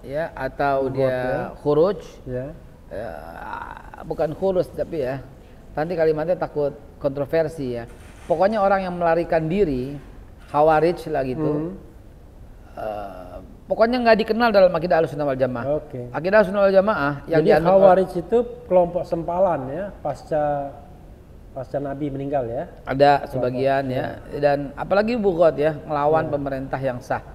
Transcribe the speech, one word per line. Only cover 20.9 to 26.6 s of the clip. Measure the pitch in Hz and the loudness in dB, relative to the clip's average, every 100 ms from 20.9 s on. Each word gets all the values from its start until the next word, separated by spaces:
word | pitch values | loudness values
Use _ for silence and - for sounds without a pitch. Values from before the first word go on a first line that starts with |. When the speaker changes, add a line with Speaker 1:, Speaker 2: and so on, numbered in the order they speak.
| - - - - - - 135 | -20 -20 -20 -20 -20 -16 -14
Speaker 2:
pasca | 127 147 | -8 -6
Nabi | 143 139 147 | -6 -6 -6
meninggal | 135 139 143 | -6 -4 -2
ya. | 117 120 185 - | -2 -6 -8 -12
Speaker 1:
Ada | - 135 143 143 | -6 4 6 6
Speaker 2:
Kelompok, | - | 2
Speaker 1:
sebagian | 131 123 127 135 135 135 | -2 -2 0 0 0 0
ya. | 127 160 - - | -4 -4 -8 -10
Speaker 2:
ya. | - | 0
Speaker 1:
Dan | 143 143 143 - | 2 2 -2 -8
apalagi | - 190 214 240 | 0 0 2 0
bughat | 202 170 165 139 | 0 4 4 4
ya, | 151 147 | -2 -2
ngelawan | - 147 147 160 160 | -6 0 2 2 0
Speaker 2:
Ya. | 143 | -4
Speaker 1:
pemerintah | 139 135 | -4 -6